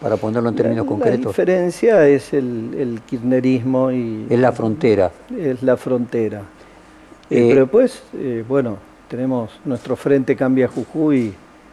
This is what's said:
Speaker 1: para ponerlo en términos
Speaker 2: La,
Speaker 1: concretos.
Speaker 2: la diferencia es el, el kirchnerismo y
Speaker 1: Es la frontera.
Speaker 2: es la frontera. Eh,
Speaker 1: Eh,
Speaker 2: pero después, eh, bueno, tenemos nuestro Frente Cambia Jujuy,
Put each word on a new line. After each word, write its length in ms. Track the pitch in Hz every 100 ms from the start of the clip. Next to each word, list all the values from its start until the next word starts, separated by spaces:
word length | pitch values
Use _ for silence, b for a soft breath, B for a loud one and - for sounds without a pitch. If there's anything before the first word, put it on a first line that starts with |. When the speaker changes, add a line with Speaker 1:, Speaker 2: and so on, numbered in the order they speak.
Speaker 1:
para 160 | 104 107
ponerlo 320 | 110 117 117
en 60 |
términos 320 | 110 - 110 -
Speaker 2:
La, 20 |
Speaker 1:
concretos. 360 | 104 110 98
Speaker 2:
la 40 | -
diferencia 800 | - - 185 175 - 226 208 143
es 240 | 139 -
el, 420 | 147 127 117 117 -
el 220 | 127 113
kirchnerismo 880 | - 131 120 127 127 131 123 131 131
y 360 | 127 113 110 113
Speaker 1:
Es 80 | 117
la 140 | 127
frontera. 580 | 117 113 107 123 101 90 - - 247
Speaker 2:
es 260 | 151 127
la 140 | 131 123
frontera. 640 | - 123 117 120 107 104 95 - B B B B B B -
Eh, 140 | 135
Speaker 1:
Eh, 40 | 120
Speaker 2:
pero 100 | 135
después, 400 | 131 214 254 - -
eh, 280 | - 139 117 113
bueno, 300 | 139 120 98 - - -
tenemos 420 | 123 131 127 110 - 151
nuestro 300 | 120 - 123
Frente 380 | 170 139 127
Cambia 320 | 127 135 131 120
Jujuy, 640 | - 113 160 156 139 113 98 - - -